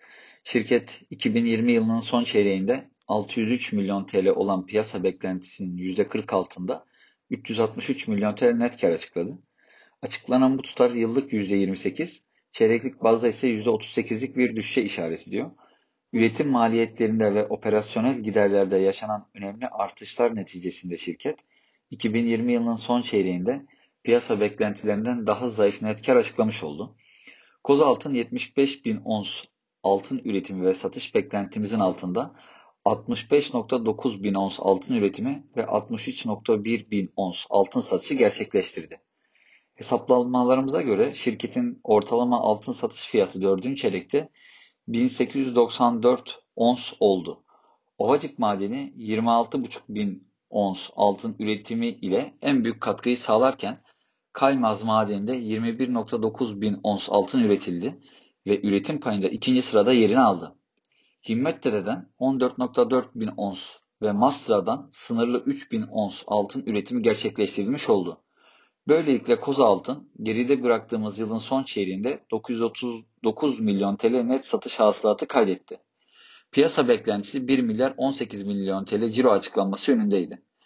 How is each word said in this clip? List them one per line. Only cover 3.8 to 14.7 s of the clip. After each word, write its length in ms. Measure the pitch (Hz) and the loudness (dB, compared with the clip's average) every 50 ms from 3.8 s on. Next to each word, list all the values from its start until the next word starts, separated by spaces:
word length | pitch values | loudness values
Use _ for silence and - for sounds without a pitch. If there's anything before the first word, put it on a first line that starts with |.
| 98 98 98 98 95 | -2 -2 -2 -4 -4
T 200 | - - 98 92 | -2 -2 2 2
L 40 | 95 | 2
olan 380 | 95 - 98 101 98 92 90 | 2 2 2 0 0 -2 -2
piyasa 360 | - 107 107 110 - - 98 | -2 -2 -2 -2 -2 -6 -2
beklentisinin 760 | 92 95 90 - - 92 92 90 90 - - - 98 90 90 | -2 -2 -2 -2 -6 -6 -6 -6 -8 -12 -12 -10 -8 -8 -8
yüzde 320 | 90 90 92 92 104 98 - | -6 -6 -4 -2 -2 -2 0
kırk 240 | - 110 107 - | -2 -6 -4 0
altında 520 | - 95 90 - - 90 92 95 - - - _ _ _ _ _ _ _ _ - | -2 -2 -2 -2 -8 -10 -6 -6 -6 -8 -10 _ _ _ _ _ _ _ _ -10
üç 200 | 95 - - - | -10 -10 -6 -8
yüz 100 | 113 110 | -2 0
altmış 300 | 113 110 110 123 - - | 0 0 -2 -6 -6 -6
üç 180 | 135 - - 117 | -6 -6 -4 -4
milyon 260 | 107 98 104 107 104 | -2 0 0 -2 0
T 180 | - 127 120 | 2 2 2
L 40 | 120 | 4
net 240 | 117 120 120 - - | 4 0 -2 -2 0
kar 120 | - 87 | 0 2
açıkladı. 460 | 82 80 - - - 82 87 110 156 180 _ _ _ _ _ _ _ _ _ _ _ _ | 2 0 -4 -8 -6 -6 -6 -6 -8 -14 _ _ _ _ _ _ _ _ _ _ _ _
Açıklanan 560 | - - - - - - 123 127 131 131 135 131 | -12 -10 -10 -10 -6 0 2 4 4 4 2 0
bu 40 | |
tutar 280 | - - - - 127 123 | -4 -8 2 2 2 4
yıllık 420 | 120 117 113 113 117 143 139 - | 4 0 -2 0 0 -2 -2 0
yüzde 240 | 113 107 98 92 101 | -2 -2 0 0 2
yirmi 200 | 98 98 92 95 | 2 2 0 -2
sekiz, 480 | - - 98 92 - 165 175 - - _ _ _ _ _ _ | -2 -4 -6 -4 -4 -8 -8 -8 -18 _ _ _ _ _ _
çeyreklik 520 | - - 113 110 117 113 123 127 - - | 0 2 4 4 4 2 0 -4 -8 0
bazda 260 | - 113 113 113 120 117 | 2 4 4 4 2 0
ise 200 | 107 - - 127 | 0 0 0 0
yüzde 220 | 113 107 107 120 | 0 0 0 0
otuz 200 | 110 107 - - | 0 0 -2 -4
sekizlik 460 | - - - - 113 110 131 131 - | -4 -4 -2 -2 -4 -4 -4 -6 0
bir 200 | 131 123 117 113 | 0 0 0 0
düşüşe 260 | 110 101 - | -4 -6 -2